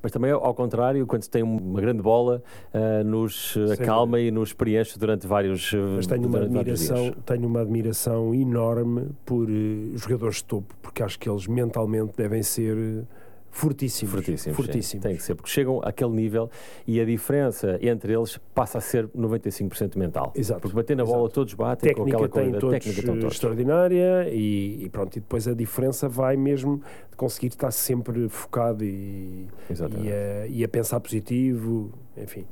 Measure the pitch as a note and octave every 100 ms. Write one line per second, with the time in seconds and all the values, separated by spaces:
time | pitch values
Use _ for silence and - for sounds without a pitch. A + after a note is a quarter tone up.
0 | A#2 B2 B2+ D3 B2 A#2+ B2 A2+ B2 C#3
1 | B2+ A#2+ - B2 A2+ A2 F#2 G2 G#2+ A#2
2 | G2 A#2 A#2+ B2 - - - A2 A2 G#2+
3 | G#2+ A2 A2+ - - - G#2 G#2 A#2 A2
4 | A#2+ A#2+ A#2 A2 G#2+ - A#2 G#2+ A2 -
5 | G#2+ G#2+ F#2 G2+ G2 F#2+ - G#2 G2 F#2+
6 | F#2 B2 A#2+ A#2 G#2 B2 A#2 A#2+ - B2
7 | B2 - - B2 A#2+ A#2 A2 A2+ A2+ G#2+
8 | - A2+ A2+ B2 C3 A#2+ A#2 A#2 A#2+ A#2+
9 | C3 C#3+ - B2 A2+ G#2+ G#2+ G#2+ A2 A#2+
10 | G#2+ A#2+ A2+ G2+ - G#2+ G2 - - -
11 | A2 - - G#2 F#2 A#2+ A#2+ A#2 A2 A2
12 | A2 - G#2+ A2 G#2+ - A2+ A2 A2 A2
13 | G#2+ - - - - - D#3 C#3 C3+ -
14 | G#2 G2 F2 E2 - D2+ C3 A#2+ G2+ G2+
15 | G2+ F2+ - F2+ - - C3 C3 - -
16 | B2 A2 A2+ A2 A#2 - - - - A2+
17 | A2+ A2+ - C#3 C3+ G#2 G2+ F2+ A#2+ A2+
18 | G2 A2 A#2 - - - B2 A#2 - B2
19 | A2 - A2+ A2+ G#2 - G2 - G2+ G2
20 | F2+ D2 C#2 - G#2+ G2+ G2+ G#2 A#2 C#3+
21 | A#2 A#2+ A#2 - C3 - A#2 B2 - C#3
22 | G#2+ A#2+ G#2+ - C3 B2+ C3 B2 A2 G2
23 | A#2+ A2+ A2 - B2 A2+ B2+ D#3+ F3+ F3+
24 | F3+ F#3 F3 A2+ G#2+ G2+ G2 G#2+ G2 G#2
25 | G2 - G2+ A#2+ A2 A#2+ A2+ - C3 B2+
26 | C#3+ A#2+ C3 C3+ C#3 C#3+ C3+ C#3+ - -
27 | - - B2+ - B2+ - C3+ A#2 - B2
28 | A#2 A#2 A2+ - - - A#2 G#2+ G#2+ G2
29 | G2 G2 F#2+ F#2 F#2+ - - E2+ E2+ -
30 | G#2+ G2+ G2+ G2+ G#2+ C3 A2+ A#2 A2+ A2+
31 | - A2 G#2 B2 C3 B2 A2+ A2+ G#2 -
32 | - - G#2+ - -